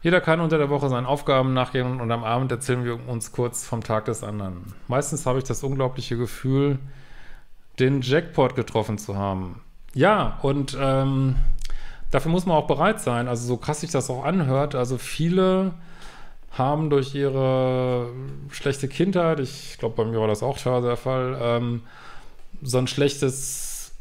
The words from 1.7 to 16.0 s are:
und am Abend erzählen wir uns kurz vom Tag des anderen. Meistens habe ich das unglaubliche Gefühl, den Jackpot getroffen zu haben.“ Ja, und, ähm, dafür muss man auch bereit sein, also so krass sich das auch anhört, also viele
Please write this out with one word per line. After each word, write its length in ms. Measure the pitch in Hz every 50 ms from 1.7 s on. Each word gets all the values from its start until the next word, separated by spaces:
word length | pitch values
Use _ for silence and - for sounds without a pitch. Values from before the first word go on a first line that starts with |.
| - 131 127 127 127 127
und 100 | 120 113
am 140 | 117 117 117
Abend 260 | 110 117 123 135 131
erzählen 340 | 127 113 - - 127 123 123
wir 220 | 120 117 117 123 123
uns 240 | 123 117 - -
kurz 340 | - - 123 120 117 - -
vom 160 | - - 117
Tag 240 | 104 - 113 110 107
des 160 | - 113 -
anderen. 520 | - 104 104 104 101 95 92 90 92 101 - - -
Meistens 400 | - 120 135 147 - 156 139 -
habe 120 | 131 127 135
ich 60 | 127
das 180 | - 120 110
unglaubliche 540 | - 135 139 135 131 127 131 131 113 - 127
Gefühl, 640 | 117 120 110 - - - 131 135 135 139 143 139 135 - - - - - - - - - - - - - - - - - - - -
den 220 | 131 131 139 139
Jackpot 540 | 131 135 135 160 170 135 - - 135 127 131
getroffen 440 | 127 117 - - 113 104 - 110 104
zu 180 | - - 98
haben.“ 440 | 98 101 101 95 92 95 - 131 - - - - - - - -
Ja, 440 | 127 139 190 214 202 143 120 - -
und, 340 | - 139 139 143 139 131 - 131
ähm, 560 | 139 135 135 135 135 135 135 135 135 135 127 - 131 - - - - - - - - - - - - -
dafür 200 | - 135 131 160
muss 160 | 165 185 175
man 100 | 185 170
auch 100 | 151 147
bereit 340 | 151 147 135 160 202 220 214
sein, 280 | - 135 120 117 120 123
also 180 | 123 117 120
so 100 | 120 127
krass 240 | 117 - - 151 -
sich 100 | - -
das 200 | - 139 123 -
auch 140 | 131 123 127
anhört, 500 | 143 175 190 160 127 131 135 147 147 -
also 240 | 131 123 120 131 120
viele 760 | - - - - 156 165 180 185 185 190 185 185 190 190 170 - - - - -